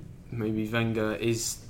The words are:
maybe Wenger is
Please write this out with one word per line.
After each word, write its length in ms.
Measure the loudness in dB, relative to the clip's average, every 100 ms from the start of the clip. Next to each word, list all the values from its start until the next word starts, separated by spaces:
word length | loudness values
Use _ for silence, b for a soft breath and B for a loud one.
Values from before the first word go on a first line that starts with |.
| -14 -14 -8
maybe 380 | -2 0 0 2
Wenger 460 | 2 2 2 2
is 440 | 2 2 2 0 -4 -6